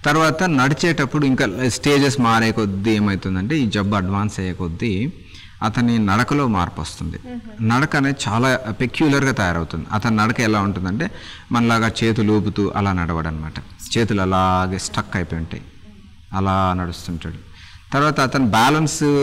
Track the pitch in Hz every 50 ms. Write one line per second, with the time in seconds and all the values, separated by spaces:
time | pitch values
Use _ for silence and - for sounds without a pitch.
0 | - 147 147 156 160 156 143 156 190 180 160 131 127 139 151 - - 175 160 143
1 | 143 120 - 151 147 135 131 120 139 113 90 107 127 127 - - - 147 143 143
2 | 139 143 127 - 123 117 113 113 113 113 107 117 110 101 98 98 98 117 110 104
3 | 107 104 98 90 - 95 95 92 92 110 151 160 131 107 92 104 101 98 107 101
4 | 92 92 98 101 101 107 - - 95 92 87 82 92 85 82 87 - 120 98 92
5 | 113 151 - - - - - - - - - - - - - - 120 120 117 117
6 | 107 101 95 107 123 - 147 147 143 123 107 92 87 82 - - 82 - - -
7 | 80 80 82 - - 254 247 240 - - - - 113 110 117 156 156 151 - 151
8 | 135 139 139 135 - 120 101 113 123 131 127 - - 107 107 - 131 120 - -
9 | 160 151 139 139 139 135 127 - 104 90 85 85 82 78 - 82 73 - - 107
10 | - 117 110 107 107 110 107 - 120 110 107 107 98 101 95 92 92 92 92 113
11 | 165 - - - - - - - - - 123 120 117 117 117 113 110 113 - -
12 | 117 113 110 113 110 104 107 107 90 104 90 - 101 98 - 101 101 101 95 90
13 | 85 82 85 82 80 80 78 78 78 78 76 - - - - - - - - 117
14 | 117 101 113 101 95 92 95 92 92 92 92 92 92 92 95 92 - - - -
15 | 104 - - 98 87 - - 82 82 - - - - - - - - - - -
16 | - - - - - - - 95 95 98 95 95 95 92 90 90 90 87 85 -
17 | - - 87 80 - 82 85 - - - - - - - - - - - - 135
18 | 143 156 147 - 135 127 - 143 135 113 95 110 113 135 147 156 160 147 - -
19 | 151 147 143 143